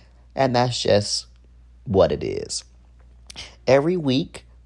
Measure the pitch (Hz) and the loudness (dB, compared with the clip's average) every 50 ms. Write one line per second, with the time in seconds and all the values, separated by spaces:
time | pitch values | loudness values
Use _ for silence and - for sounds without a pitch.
0 | - - - - - - - 135 135 131 120 120 123 123 120 - - - 101 104 | -20 -20 -20 -20 -20 -12 -4 -2 0 2 2 2 0 0 -2 -2 0 2 2 2
1 | 104 - - - - - - - _ - - - - - - - - - 95 95 | 2 -2 -6 -8 -8 -12 -20 -20 _ -20 -20 -20 -20 -20 -20 -16 -8 0 2 2
2 | 85 76 76 - 60 50 50 50 - - - - - - - - _ _ _ - | 2 2 0 -4 -6 -8 -8 -8 -8 -8 -10 -12 -12 -14 -20 -20 _ _ _ -20
3 | - - - - - - - - - - - - - 123 131 139 143 170 185 180 | -20 -20 -20 -20 -20 -20 -20 -20 -20 -20 -20 -6 2 4 4 4 4 2 -2 0
4 | 151 135 127 135 - - - - - - - - - | 0 0 0 0 -2 -4 -10 -18 -20 -20 -20 -20 -4